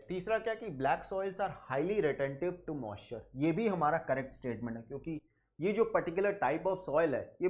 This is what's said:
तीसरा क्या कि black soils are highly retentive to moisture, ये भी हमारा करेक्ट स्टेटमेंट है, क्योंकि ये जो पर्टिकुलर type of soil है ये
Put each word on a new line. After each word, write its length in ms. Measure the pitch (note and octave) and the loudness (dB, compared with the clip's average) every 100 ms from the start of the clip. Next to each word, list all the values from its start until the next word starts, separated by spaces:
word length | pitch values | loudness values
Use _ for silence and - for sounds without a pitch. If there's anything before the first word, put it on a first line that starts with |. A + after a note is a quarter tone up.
| - | -6
तीसरा 320 | F#3 F3+ A3 | -6 0 0
क्या 160 | A3 A3 | 0 -4
कि 160 | A3+ C3+ | -6 0
black 280 | C3+ D#3+ - | 2 2 0
soils 340 | F#3+ G3 F#3 | -4 -4 -2
are 100 | G3 C#3+ - | -4 -4 -2
highly 280 | C3 E3 G#3 | 0 2 2
retentive 560 | D#3 C3+ C#3 C#3 F3+ F3 - | 2 2 -2 0 -2 -4 -6
to 100 | D3+ | -6
moisture, 400 | A2+ G#2 - A2+ - C3 | -6 -8 -10 -12 -10 0
ये 160 | D#3 | 2
भी 160 | E3 A3+ | 2 2
हमारा 300 | F#3 D3 D#3+ - | 2 4 2 2
करेक्ट 240 | C3 B2+ | 0 -2
स्टेटमेंट 440 | - B2+ A2 A#2 A2+ | -6 -6 -4 -4 -8
है, 60 | |
क्योंकि 360 | A2+ C#3 - D#3 - _ _ - | -8 -10 -8 -8 -10 _ _ -4
ये 140 | F3 | 0
जो 120 | G3+ A3 | 2 2
पर्टिकुलर 460 | F3+ E3 E3+ G3+ G3 | 2 2 2 0 2
type 240 | B2+ D#3+ F3 | 2 2 0
of 160 | F#3 - | -2 0
soil 280 | C#3+ E3 | 4 4
है 100 | A#2+ G2+ - | 2 -4 -2
ये 80 | F3+ | -2